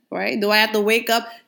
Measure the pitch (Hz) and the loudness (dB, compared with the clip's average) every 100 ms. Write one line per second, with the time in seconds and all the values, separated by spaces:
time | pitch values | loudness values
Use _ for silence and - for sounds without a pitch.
0 | _ 180 202 247 202 214 220 214 208 226 | _ -8 -6 -2 2 2 2 0 2 0
1 | 233 233 233 - | 0 -2 -2 -18